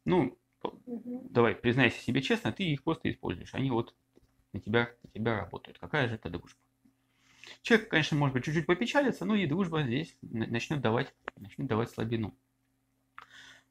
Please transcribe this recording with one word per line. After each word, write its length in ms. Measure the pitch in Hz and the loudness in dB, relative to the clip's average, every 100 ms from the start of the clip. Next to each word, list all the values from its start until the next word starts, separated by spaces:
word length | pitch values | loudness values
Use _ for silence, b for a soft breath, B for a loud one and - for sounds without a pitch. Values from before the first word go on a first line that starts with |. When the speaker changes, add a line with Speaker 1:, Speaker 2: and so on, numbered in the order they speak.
Speaker 1:
Ну, 340 | - 180 135 - _ _ | 0 2 2 -2 _ _
п-, 100 | - - - | -10 -10 -12
Speaker 2:
Мгм. 440 | 233 247 247 - | -12 -10 -12 -2
Speaker 1:
давай, 240 | 120 117 | 4 4
признайся 460 | 92 120 123 117 - | 4 2 4 4 2
себе 220 | - 135 | -2 -2
честно, 300 | 135 226 113 | 0 0 -2
ты 120 | - | -2
их 180 | 185 143 | -2 -2
просто 260 | - 160 104 | -2 -2 -2
используешь, 440 | - 92 85 87 | -4 -6 -6 -8
они 160 | - 135 | -4 -2
вот 240 | 113 117 _ _ _ _ _ _ | 0 -4 _ _ _ _ _ _
на 80 | 98 | -12
тебя, 300 | - 117 117 - | 0 2 2 -4
на 60 | - | -16
тебя 260 | 101 113 104 | -4 -2 -2
работают. 420 | - - - - | -4 -10 -14 -16
Какая 300 | - 151 120 | -4 0 0
же 80 | 113 | -2
это 140 | - | -8
дружба?» 280 | 87 - - _ _ _ _ _ B B B B B | -10 -12 -20 _ _ _ _ _ B B B B B
Человек, 280 | - 220 - | 4 4 4
конечно, 260 | 160 147 151 | 0 2 2
может 180 | 143 | 2
быть, 100 | 127 | 2
чуть-чуть 220 | 156 160 156 | 0 0 2
попечалится, 580 | 180 240 285 269 - 180 | 0 2 2 2 0 0
но 80 | |
и 120 | 214 160 | 0 2
дружба 360 | 170 180 160 | 0 0 0
здесь 340 | 135 127 165 - | 0 -2 -4 -10
на-, 240 | - 117 113 | -8 -4 -2
начнет 340 | 117 - 151 | -2 -2 0
давать, 340 | 117 120 135 - - - | 2 2 0 -8 -14 -14
начнет 320 | 101 - 139 | -16 -8 -2
давать 220 | 110 117 | 0 -2
слабину. 440 | - 113 113 98 - _ _ _ _ _ _ _ - B B B B B | -4 -2 -2 -4 -8 _ _ _ _ _ _ _ -20 B B B B B